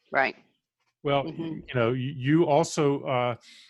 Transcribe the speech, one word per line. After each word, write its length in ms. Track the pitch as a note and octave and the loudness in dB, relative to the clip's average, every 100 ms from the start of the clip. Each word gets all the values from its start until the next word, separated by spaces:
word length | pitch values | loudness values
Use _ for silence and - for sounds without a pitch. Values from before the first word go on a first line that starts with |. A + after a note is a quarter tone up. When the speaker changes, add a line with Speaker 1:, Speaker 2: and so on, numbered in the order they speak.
| _ | _
Speaker 1:
Right. 240 | C#3 C3 - _ _ _ _ _ _ | 0 0 -2 _ _ _ _ _ _
Speaker 2:
Well, 200 | D3 C#3 | -2 0
Speaker 1:
Mm-hmm. 180 | D#3+ D#3+ | -2 -6
Speaker 2:
you 320 | E3 D#3+ - | -8 -10 -6
know, 180 | C3 A#2 | 0 0
you, 200 | B2+ B2+ C3 | 0 -4 -4
you 300 | C3 D#3 E3+ | 2 4 4
also, 540 | D3 E3 - C#3+ C#3+ | 2 2 0 0 0
uh, 300 | C3+ B2+ B2 A#2 - - | -2 -2 -2 -4 -12 -20